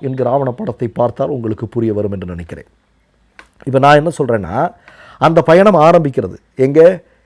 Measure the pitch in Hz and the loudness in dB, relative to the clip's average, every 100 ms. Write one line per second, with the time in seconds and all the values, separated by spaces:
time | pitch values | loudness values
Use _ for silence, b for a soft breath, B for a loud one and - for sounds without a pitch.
0 | 139 131 120 135 131 120 214 117 120 - | -10 -6 -2 -2 -4 -6 -8 -8 -8 -4
1 | 120 - 143 139 113 107 113 120 113 104 | -4 -4 -6 -6 -6 -8 -8 -6 -4 -4
2 | 104 98 87 87 85 73 - _ _ _ | -6 -8 -10 -12 -14 -18 -20 _ _ _
3 | _ _ _ _ _ _ - 131 139 147 | _ _ _ _ _ _ -6 0 4 4
4 | 156 - 135 113 85 101 165 - b b | 2 -4 -4 -4 -4 -6 -6 -8 b b
5 | b b 147 165 165 165 202 180 156 175 | b b 0 2 4 4 4 4 4 4
6 | 147 127 92 95 _ - 131 147 165 185 | 2 -4 -6 -10 _ -2 0 4 4 4
7 | - _ | -6 _